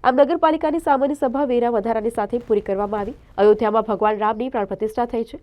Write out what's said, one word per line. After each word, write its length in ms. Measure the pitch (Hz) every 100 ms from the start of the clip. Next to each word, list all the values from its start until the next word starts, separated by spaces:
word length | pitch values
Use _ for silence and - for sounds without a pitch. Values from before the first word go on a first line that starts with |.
આમ 100 | -
નગરપાલિકાની 640 | 254 277 339 330 320 311 320
સામાન્ય 360 | 320 269 269
સભા 300 | 294 262 269
વેરા 260 | 285 240 233
વધારાની 400 | 233 226 220 220
સાથે 280 | 226 208 240
પૂરી 220 | 233 208
કરવામાં 400 | 208 196 208 208
આવી. 140 | 202 - - -
અયોધ્યામાં 440 | 208 208 220 220
ભગવાન 360 | 214 196 214 214
રામની 300 | 214 220 254
પ્રાણ 160 | 233
પ્રતિષ્ઠા 400 | 196 190 220 247
થઈ 200 | 240 226
છે, 120 | 226 302